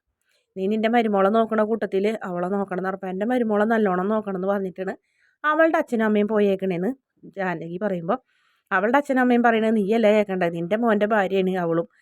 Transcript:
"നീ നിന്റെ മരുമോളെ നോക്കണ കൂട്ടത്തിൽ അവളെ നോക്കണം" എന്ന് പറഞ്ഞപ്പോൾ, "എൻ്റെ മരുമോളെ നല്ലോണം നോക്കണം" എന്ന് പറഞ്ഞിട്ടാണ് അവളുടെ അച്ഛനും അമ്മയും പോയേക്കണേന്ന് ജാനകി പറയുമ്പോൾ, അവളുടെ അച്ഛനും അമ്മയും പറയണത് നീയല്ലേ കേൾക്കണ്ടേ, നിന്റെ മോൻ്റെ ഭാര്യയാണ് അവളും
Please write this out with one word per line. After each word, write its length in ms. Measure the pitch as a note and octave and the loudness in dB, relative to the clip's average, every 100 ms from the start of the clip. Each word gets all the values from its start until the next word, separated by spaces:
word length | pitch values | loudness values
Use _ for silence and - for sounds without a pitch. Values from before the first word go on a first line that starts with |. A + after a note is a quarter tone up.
| _ _ _ _ _ - | _ _ _ _ _ -6
"നീ 80 | F#3+ | -2
നിന്റെ 220 | A3 A3 | 0 2
മരുമോളെ 420 | A#3+ A3+ G3+ F#3+ | 2 2 2 4
നോക്കണ 320 | A3 A3 A3 | 2 2 0
കൂട്ടത്തിൽ 420 | G#3+ A3+ G3+ F#3+ G3+ A3+ | -2 -2 -2 -2 -2 -4
അവളെ 260 | - F3 F3+ | -6 -6 -4
നോക്കണം" 320 | G3 G3 F3+ | -4 -4 -4
എന്ന് 100 | F#3 | -6
പറഞ്ഞപ്പോൾ, 200 | F#3+ F#3+ | -6 -8
"എൻ്റെ 160 | F#3 G#3+ | -6 -2
മരുമോളെ 400 | B3+ A3+ G#3 G#3+ | 0 0 2 2
നല്ലോണം 420 | A3+ G#3 F3+ F#3+ | 2 2 0 0
നോക്കണം" 300 | A3 G#3+ F#3 | -2 -4 -4
എന്ന് 120 | F#3+ | -2
പറഞ്ഞിട്ടാണ് 440 | G3+ F#3+ F3 F#3 B3 _ _ _ _ | -2 -4 -8 -10 -10 _ _ _ _
അവളുടെ 340 | D4+ D#4 D#4+ E4 | -2 4 4 2
അച്ഛനും 260 | D4+ A#3 | -2 -2
അമ്മയും 240 | A3 G#3+ G#3 | 0 2 2
പോയേക്കണേന്ന് 600 | G#3+ G3+ F#3+ F#3+ F3 F#3 C4+ _ _ E3+ | 2 2 0 -2 -2 -4 -6 _ _ -18
ജാനകി 460 | G3 F#3 E3 E3 F3+ | -8 -6 -6 -8 -6
പറയുമ്പോൾ, 400 | G#3 F3+ E3 A#3+ - _ _ _ _ | -4 -4 -4 -6 -6 _ _ _ _
അവളുടെ 280 | F#3+ G#3 C4+ | 0 2 2
അച്ഛനും 240 | C#4+ C4 | 2 2
അമ്മയും 200 | B3 A#3+ | 2 4
പറയണത് 320 | A#3+ A3+ A3 A3 | 4 2 2 0
നീയല്ലേ 340 | F#3+ A3+ G#3+ | 0 2 4
കേൾക്കണ്ടേ, 360 | G#3+ G3+ F#3 F3 | 4 2 -2 -2
നിന്റെ 260 | E3+ E3+ G#3+ | -2 -4 -2
മോൻ്റെ 300 | A#3 G#3 G#3 | 0 2 2
ഭാര്യയാണ് 480 | A3 F#3 F#3+ F#3 F#3 | 0 0 0 0 0
അവളും 280 | E3+ E3 E3+ _ | 0 -2 -4 _